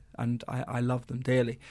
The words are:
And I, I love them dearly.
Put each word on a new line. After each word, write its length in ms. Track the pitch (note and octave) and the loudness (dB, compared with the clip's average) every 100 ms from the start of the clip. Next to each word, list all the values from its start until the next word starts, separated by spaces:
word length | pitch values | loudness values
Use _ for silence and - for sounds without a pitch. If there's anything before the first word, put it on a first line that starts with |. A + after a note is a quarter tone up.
| - - | -14 -4
And 280 | A#2 A#2+ - | -2 -2 -2
I, 160 | B2+ - | -4 -2
I 140 | B2 | 0
love 280 | B2 B2+ - | 0 0 -4
them 120 | B2+ | -4
dearly. 400 | C3 B2+ A#2+ A#2 - | 2 4 4 -2 -12